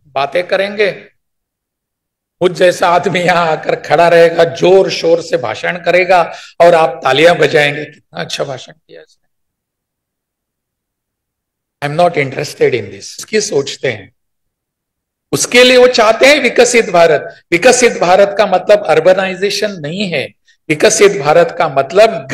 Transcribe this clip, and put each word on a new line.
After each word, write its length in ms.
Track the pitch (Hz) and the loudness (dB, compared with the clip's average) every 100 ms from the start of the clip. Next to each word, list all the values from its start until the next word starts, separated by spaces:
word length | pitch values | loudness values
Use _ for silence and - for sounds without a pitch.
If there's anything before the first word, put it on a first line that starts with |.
| 147 | _
बातें 400 | 135 143 175 175 | -6 -4 -4 -4
करेंगे। 560 | 190 196 208 202 156 - _ _ _ _ _ _ _ _ _ _ _ _ _ | -4 -4 -4 -4 -4 -18 _ _ _ _ _ _ _ _ _ _ _ _ _
मुझ 100 | 180 | -4
जैसा 360 | 165 180 - 180 | 0 0 2 0
आदमी 320 | 175 185 180 | 0 0 -2
यहाँ 280 | 175 175 165 | 0 0 0
आकर 280 | 156 - 160 | -2 -4 -6
खड़ा 320 | - 151 170 | -2 2 4
रहेगा, 360 | 170 170 170 | 4 4 2
जोर 460 | 170 - 170 190 175 | 0 0 2 4 2
शोर 320 | - 165 170 | -2 -2 -2
से 160 | - 175 | -2 -6
भाषण 340 | 117 110 170 | -6 -6 -6
करेगा 640 | 175 175 175 180 185 165 - - _ | -6 -2 0 2 0 0 -8 -20 _
और 120 | 170 | 4
आप 280 | 165 160 - | 4 0 -2
तालियां 340 | 131 135 165 165 | -2 2 2 2
बजाएंगे, 480 | 147 156 143 147 147 | 0 2 0 -4 -12
"कितना 360 | - _ 170 | -18 _ -14
अच्छा 220 | 160 - | -12 -8
भाषण 300 | 143 127 - | -10 -10 -16
किया 280 | 165 _ - | -20 _ -20
इसने।" 280 | _ _ _ _ _ _ _ _ _ _ _ _ _ _ _ _ _ _ _ _ _ _ _ _ _ _ _ _ 143 | _ _ _ _ _ _ _ _ _ _ _ _ _ _ _ _ _ _ _ _ _ _ _ _ _ _ _ _ -8
I'm 100 | 156 | -2
not 120 | 175 165 | -2 -2
interested 540 | 135 143 - - 147 | -6 -8 -12 -2 -2
in 100 | 123 | -2
this। 360 | 101 131 - - | -8 -16 -20 -20
उसकी 240 | - 214 | -6 -6
सोचते 460 | 202 147 135 - 143 | -4 -6 -6 -8 -8
हैं, 260 | 107 95 _ _ _ _ _ _ _ _ _ _ _ _ | -8 -16 _ _ _ _ _ _ _ _ _ _ _ _
उसके 320 | 143 - 240 | -6 0 2
लिए 140 | 254 254 | 4 6
वो 100 | 247 | 4
चाहते 380 | 254 214 220 262 | 4 2 2 2
हैं 180 | 294 | 2
विकसित 460 | 247 240 240 233 190 | 0 0 2 2 0
भारत। 520 | 175 170 143 - - _ | 2 4 2 -4 -18 _
विकसित 420 | 170 247 247 233 | 0 2 2 0
भारत 420 | 190 175 196 202 - | 0 2 2 2 0
का 80 | 202 | -2
मतलब 380 | 180 - 208 | -2 2 0
urbanization 880 | - 156 156 185 190 180 202 196 208 | 2 2 2 2 -2 -6 -6 -4 -8
नहीं 380 | 190 143 185 202 | -8 -12 -8 -6
है। 240 | 151 110 _ _ _ - | -6 -8 _ _ _ -6
विकसित 420 | 151 214 - 202 | 0 0 4 2
भारत 440 | - 143 165 165 - | 2 0 2 2 -2
का 120 | 165 | -2
मतलब 580 | 135 135 185 220 175 135 | -2 -2 2 2 0 -4